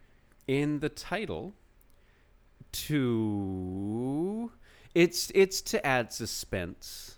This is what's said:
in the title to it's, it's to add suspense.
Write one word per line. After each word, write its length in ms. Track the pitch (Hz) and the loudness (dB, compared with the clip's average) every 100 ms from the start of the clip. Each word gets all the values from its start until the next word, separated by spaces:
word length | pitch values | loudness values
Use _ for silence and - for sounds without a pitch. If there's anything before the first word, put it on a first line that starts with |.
| - - _ - - | -20 -20 _ -16 -2
in 320 | 135 147 147 | 0 2 0
the 100 | 147 | -2
title 680 | - - 185 208 82 175 208 - _ - - - - - - - - - | -6 -6 -6 -4 -6 -6 -12 -20 _ -20 -20 -20 -20 -20 -20 -20 -20 -12
to 1800 | - - 151 127 117 110 104 98 95 92 95 101 110 127 143 180 220 233 - - - - - | -10 0 2 4 2 2 0 -2 -4 -4 -4 -2 -2 -2 -2 -2 -4 -8 -12 -20 -20 -2 4
it's, 360 | 170 - - 202 | 6 4 0 6
it's 260 | 190 - | 6 4
to 240 | - 220 143 | -2 -2 2
add 260 | 127 113 | 2 0
suspense. 1040 | - 113 - - 101 87 - - - - | -4 -6 -6 -4 -4 -4 -8 -14 -14 -16